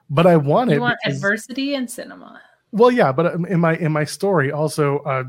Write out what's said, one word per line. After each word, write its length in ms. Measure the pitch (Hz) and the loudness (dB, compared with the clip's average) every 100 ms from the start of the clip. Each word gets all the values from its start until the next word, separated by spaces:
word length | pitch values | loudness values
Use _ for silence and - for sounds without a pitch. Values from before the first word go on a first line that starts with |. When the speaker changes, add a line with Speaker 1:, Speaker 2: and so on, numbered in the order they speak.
| - | -6
Speaker 1:
but 160 | 147 180 | 2 4
I 100 | 165 | 4
want 360 | 139 185 247 | 4 0 2
Speaker 2:
You 60 | 147 | 0
Speaker 1:
it 20 | |
Speaker 2:
want 180 | 240 226 | 0 -4
Speaker 1:
because 120 | 214 135 | -4 -4
Speaker 2:
adversity 580 | 196 214 - 254 269 285 | -2 -4 -6 -8 -6 -6
in 120 | 240 | -8
cinema. 540 | - - - - - _ _ _ | -12 -16 -18 -20 -20 _ _ _
Speaker 1:
Well, 200 | 202 247 | 2 4
yeah, 220 | 247 151 | 4 2
but 220 | 131 165 165 175 | 2 0 -2 -2
in 120 | 170 | 0
my, 160 | 170 160 | 2 0
in 160 | 156 | -2
my 100 | 151 | -2
story, 480 | 151 - 196 180 135 | -4 -4 0 2 0
also, 460 | 147 156 - 143 143 | -2 -4 0 0 -2
uh, 240 | 147 135 | -2 -4